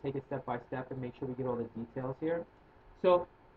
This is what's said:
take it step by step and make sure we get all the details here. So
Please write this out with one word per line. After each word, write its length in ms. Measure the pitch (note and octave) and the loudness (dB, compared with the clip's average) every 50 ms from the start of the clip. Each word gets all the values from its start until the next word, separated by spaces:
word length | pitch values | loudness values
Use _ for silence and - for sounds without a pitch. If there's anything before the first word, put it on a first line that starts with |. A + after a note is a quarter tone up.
| - | -6
take 120 | C#3 C3+ | -4 -4
it 80 | C#3 - | -4 -4
step 200 | - C#3+ B2+ - | -4 -6 -4 -2
by 140 | C3 B2 A#2+ | -2 -4 -4
step 320 | - - - C3 B2+ - | -4 -6 -6 -6 -6 -6
and 100 | C#3+ C3 | -6 -6
make 140 | B2+ B2 - | -6 -8 -6
sure 120 | - C#3 B2+ | -6 -6 -4
we 60 | B2 | -4
get 140 | B2+ B2+ B2+ | -2 -2 0
all 80 | A#2+ | 0
the 80 | A#2 A#2 | 0 -2
details 520 | - - A2+ A#2 - - C3+ B2+ C3 C3+ - | -4 -6 -8 -8 -6 -6 -4 -4 -4 -4 -2
here. 260 | D#3+ D#3+ E3 E3+ - - - - - - - - - - - - | -2 0 0 0 -2 -6 -12 -20 -20 -20 -20 -20 -20 -20 -4 2
So 260 | - F#3 F3+ F3 F3 - - - - - - | 6 8 8 8 6 2 -10 -18 -20 -20 -18